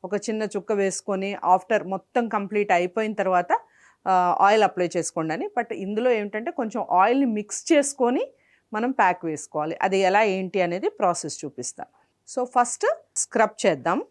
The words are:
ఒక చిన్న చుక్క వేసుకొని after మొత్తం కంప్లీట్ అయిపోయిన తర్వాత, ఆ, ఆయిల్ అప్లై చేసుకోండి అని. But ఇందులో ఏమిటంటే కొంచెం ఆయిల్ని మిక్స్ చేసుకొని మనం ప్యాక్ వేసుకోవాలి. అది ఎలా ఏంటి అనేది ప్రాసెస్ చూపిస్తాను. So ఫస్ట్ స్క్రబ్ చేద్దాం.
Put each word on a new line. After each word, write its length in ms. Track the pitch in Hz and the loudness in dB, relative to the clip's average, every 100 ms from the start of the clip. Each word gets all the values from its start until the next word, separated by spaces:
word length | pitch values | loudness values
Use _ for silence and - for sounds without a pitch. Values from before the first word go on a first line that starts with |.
ఒక 120 | 180 196 | -4 -6
చిన్న 280 | 214 220 | -4 -4
చుక్క 280 | 214 202 - | -4 -6 -4
వేసుకొని 640 | 208 196 180 - 190 196 202 - 185 | 0 0 -2 -6 -4 -4 -4 2 2
after 320 | - 220 180 | 4 -2 0
మొత్తం 420 | 190 _ 240 233 | -8 _ -2 0
కంప్లీట్ 420 | 214 202 208 208 | -2 -2 -2 2
అయిపోయిన 420 | 175 180 202 220 | 2 2 -2 -4
తర్వాత, 480 | 208 185 180 175 440 - _ _ _ - | -2 2 2 2 -2 -2 _ _ _ 0
ఆ, 300 | 185 180 - | 2 2 4
ఆయిల్ 240 | 196 220 | 4 6
అప్లై 260 | 202 - 175 175 | 2 2 -2 -2
చేసుకోండి 360 | 160 - 160 | -4 -4 -4
అని. 160 | 165 403 320 | -4 -4 -6
But 140 | 226 | -6
ఇందులో 380 | - 190 208 254 | -8 -6 -4 -2
ఏమిటంటే 400 | 226 208 214 240 | -2 -2 -6 -6
కొంచెం 340 | 339 220 - - | -6 -6 -6 0
ఆయిల్ని 340 | 180 202 262 269 | 2 4 4 2
మిక్స్ 460 | 214 208 - - | -2 -6 -10 2
చేసుకొని 600 | 311 285 - 240 269 539 _ _ _ _ | 2 2 0 0 0 -4 _ _ _ _
మనం 180 | 214 240 | -4 -4
ప్యాక్ 340 | 262 190 180 165 | 2 2 2 -4
వేసుకోవాలి. 520 | 151 - 151 151 - | -6 -6 -6 -4 -2
అది 160 | 190 190 | 0 2
ఎలా 260 | 185 202 | 4 4
ఏంటి 380 | 220 190 190 190 | 2 0 -2 -2
అనేది 280 | 175 175 339 | 0 0 -4
ప్రాసెస్ 560 | - 185 170 156 - 147 | 0 0 0 -6 -10 -12
చూపిస్తాను. 560 | - 123 - - _ _ _ - | -10 -12 -12 -18 _ _ _ -10
So 160 | - 247 | -6 -2
ఫస్ట్ 420 | 247 240 - 466 659 _ - | 0 0 0 -2 -2 _ -6
స్క్రబ్ 500 | - 233 214 - 202 | -2 2 2 2 0
చేద్దాం. 380 | 147 143 208 - | 0 0 -2 -4